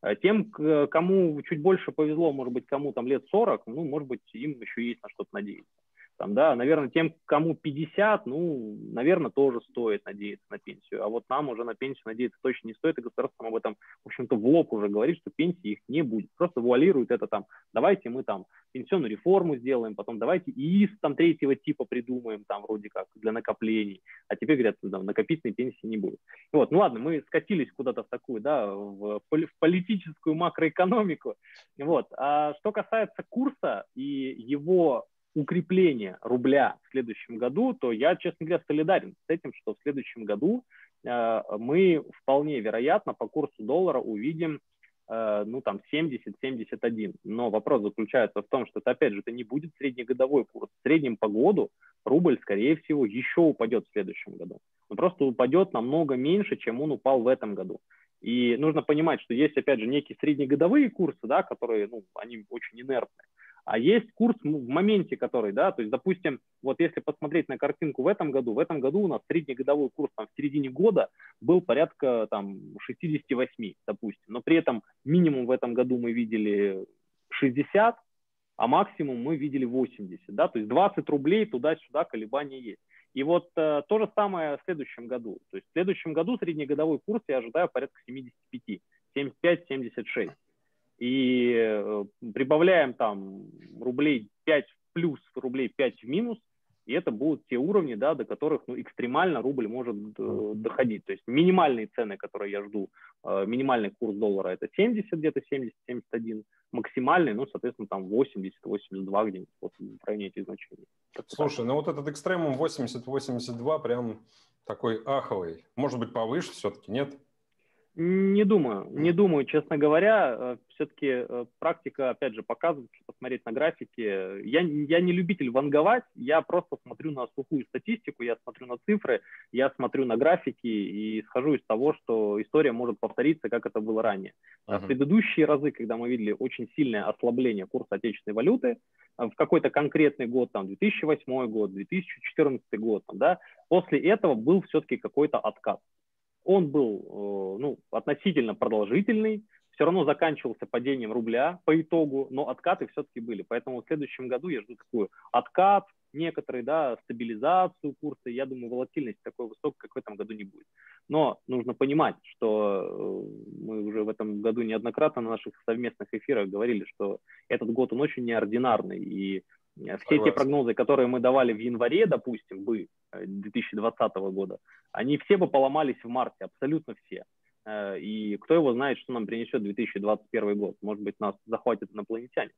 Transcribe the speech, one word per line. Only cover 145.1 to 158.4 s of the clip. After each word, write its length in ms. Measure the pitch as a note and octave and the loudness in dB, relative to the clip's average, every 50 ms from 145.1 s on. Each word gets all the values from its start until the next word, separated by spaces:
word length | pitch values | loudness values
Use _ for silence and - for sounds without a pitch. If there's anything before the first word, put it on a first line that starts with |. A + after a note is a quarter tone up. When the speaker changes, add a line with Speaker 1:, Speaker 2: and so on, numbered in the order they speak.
| _ - D3 D3+ - A2 | _ 2 2 2 2 0
Speaker 1:
откат. 400 | - G#2+ G#2 _ - A2 G2+ - _ _ _ _ _ _ _ _ _ _ _ _ _ | -2 -2 -6 _ -4 -4 -4 -4 _ _ _ _ _ _ _ _ _ _ _ _ _
Он 240 | - F#3 G3 F3+ D3 | 4 4 4 4 4
был, 280 | C3+ D3+ C3+ A#2 G#2 F#2+ | 2 2 2 2 0 -4
э, 640 | - - - G2+ G2+ G2+ G2+ G2 G2 F#2+ F#2+ G#2 C3 | -8 -12 -12 -10 -8 -6 -6 -4 -4 -6 -6 -4 -4
ну, 160 | D3 B2 - _ _ | -6 -6 -6 _ _
относительно 640 | - A2 - - D3 C#3 - G#3 E3+ D3 B2 A2 G2+ | -6 -6 -2 -2 -4 0 0 0 2 2 0 0 0
продолжительный, 920 | - - G#2+ A2+ G#2+ G#2 G2 A#2 E3+ G3+ - A3+ G#3+ G#3+ A3 A3 G#3 G#3+ _ _ _ _ _ | -2 -2 0 2 0 0 2 2 0 2 2 2 2 2 0 -2 -4 -8 _ _ _ _ _
всё 160 | _ _ D3 | _ _ 2
равно 180 | D#3+ F3 F#3+ D#3+ | 4 4 4 2
заканчивался 640 | C#3+ C#3+ - - D#3+ D3 C#3 - B2+ A2 _ - | 2 2 2 2 0 0 -2 -6 -8 -8 _ -10
падением 440 | - - A#2+ A#2+ C3 C#3 C3 A#2 G#2+ | -6 -4 -4 -2 0 -2 -2 -2 -4
рубля 500 | A2 B2 A2+ A2+ A2+ A#2 C3+ D#3+ F3+ F3+ _ | -4 -2 -2 0 0 0 0 0 -2 -2 _
по 160 | - D#3 E3 | 4 4 4
итогу, 480 | D#3+ D#3+ - E3 D#3+ D3 C3+ C3+ C3+ - | 4 _ 2 2 2 2 0 -4 -4 -4
но 200 | C3 C3 D3 - | -4 -4 -4 -4
откаты 360 | - - - F3 F#3 F#3 - A2+ | -6 -4 -2 -2 -2 -2 -2 -8
всё-таки 320 | _ - D3 _ _ B2 | _ -10 -10 _ _ -12
были. 200 | A#2 A#2 A2+ F#2+ F#2 _ | -10 -8 -8 -8 -6 _
Поэтому 320 | A#2 A#2+ A#2+ - C3 B2 | -6 -6 -6 -6 -10 -10
в 60 | A2+ | -6
следующем 420 | _ D#3+ D#3 C#3+ C3 - - C3 B2 | _ -4 -4 -4 -8 -10 -12 -6 -4
году 200 | B2+ A#2+ D3 F#3 | -4 -4 -4 -4
я 120 | D#3 A#2 | -6 -6
жду 140 | G2+ _ B2 | -8 _ -20
такой 320 | _ _ _ - A#2 G2+ F#2 _ - - - - | _ _ _ -2 -2 -2 -2 _ -16 -14 0 0
откат 540 | A#2+ A#2+ - _ - F#3 G3 G3+ G3 G3 _ _ _ _ _ _ | 0 0 2 _ 4 6 6 6 4 2 _ _ _ _ _ _
некоторый, 500 | C#3+ E3 E3+ D#3+ - - - B2 B2+ A#2 | -6 -6 -4 -4 -6 -8 -6 -8 -6 -4
да, 360 | B2+ D3+ D#3+ D#3 C3 A#2 - _ | -2 0 0 0 0 -2 -6 _
стабилизацию 920 | _ B2 A#2 A#2+ A#2 A2+ G#2+ A#2 D3 F3 F#3 F#3 F3+ F3+ _ - D3 C3+ _ | _ -8 -8 -6 -6 -6 -2 0 2 4 4 4 2 -2 _ -10 -10 -10 _
курса. 300 | - D3 C3+ _ _ B2+ | -8 -10 -10 _ _ -10
Я 160 | A#2+ B2 | -6 -6